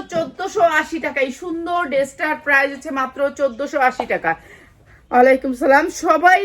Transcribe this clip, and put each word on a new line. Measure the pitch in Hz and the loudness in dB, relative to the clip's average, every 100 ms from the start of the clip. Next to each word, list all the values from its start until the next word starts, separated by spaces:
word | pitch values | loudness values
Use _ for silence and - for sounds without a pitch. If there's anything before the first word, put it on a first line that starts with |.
| 392 | -4
চোদ্দশো | 339 262 - 370 392 339 311 | -6 -6 -6 -6 2 2 2
আশি | - 320 294 | -2 -6 -6
টাকা। | 269 269 | -2 -4
এই | 254 | -4
সুন্দর | 359 330 339 349 311 | -10 -8 -4 -2 -2
ড্রেসটার | 269 277 - 311 302 294 | -2 -2 -4 -6 -4 0
প্রাইস | 277 277 | 2 2
হচ্ছে | 277 311 269 | -4 -8 -6
মাত্র | 262 277 277 - | -6 -2 -4 0
চোদ্দশো | 277 226 285 294 254 | -4 -2 -6 0 0
আশি | - 233 | 0 -4
টাকা। | 185 165 - - - - _ _ _ _ | -2 -2 -4 -8 -20 -20 _ _ _ _
ওয়ালাইকুম | 247 262 262 269 240 | 4 6 4 0 -2
সালাম। | 277 277 349 - 330 | 4 4 2 -2 0
সবাই | 311 349 370 | 4 4 4